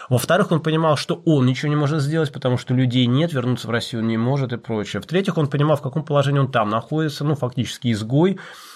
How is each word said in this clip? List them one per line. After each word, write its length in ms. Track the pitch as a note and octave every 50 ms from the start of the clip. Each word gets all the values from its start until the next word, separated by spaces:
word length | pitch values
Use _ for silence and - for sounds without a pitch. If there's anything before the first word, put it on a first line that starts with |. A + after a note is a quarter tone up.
| - -
Во-вторых, 440 | B2+ A2+ - - E3 G3 F3+ -
он 80 | F3+ D3
понимал, 360 | - D#3+ D#3 D#3+ E3 D#3 D3
что 240 | - - - E3+ E3+ -
он 180 | E3+ D#3 C3+ B2+
ничего 240 | C3 C3 B2+ D3+ D3
не 80 | D3+
может 240 | D3+ D3 C#3 D#3+ D#3
сделать, 320 | C3+ C#3+ D#3+ D#3+ D#3 C#3+
потому 240 | - B2 - B2+ B2
что 160 | B2 - -
людей 320 | B2+ C3 C3 B2 A#2+ B2+ B2
нет, 300 | A#2+ B2 C#3 E3+ E3 D3
вернуться 340 | B2+ A#2 B2+ A#2+ - - A2+
в 40 |
Россию 280 | A#2 A2+ - - A#2+ A2+
он 80 | A2 A2+
не 80 | A2+
может 380 | A2+ A#2 B2+ C#3 C#3+ C3 A#2 A#2+
и 20 |
прочее. 460 | A2+ - - A2+ G#2+ G2 - - G2+
В-третьих, 340 | - - E3 F#3+ G3 F#3+ -
он 100 | E3 D3 C#3
понимал, 280 | - C#3+ D3 D#3 D3
в 60 | -
каком 200 | - B2+ - D#3+
положении 360 | D3 - C#3+ C#3+ C3+ C#3+ C#3+ C#3+
он 100 | C3+ B2+
там 200 | C3+ A#2 G#2+ G#2
находится, 540 | G#2+ A2+ - - D3+ D#3 D#3+ D3+ D3 - C#3+
ну, 100 | D#3 D#3
фактически 580 | D3+ B2+ B2 - C3 A#2 - - - - A#2+
изгой. 460 | A2+ G2+ A2 A2 C3 D3 F3 G3 F#3 - - - - - - - -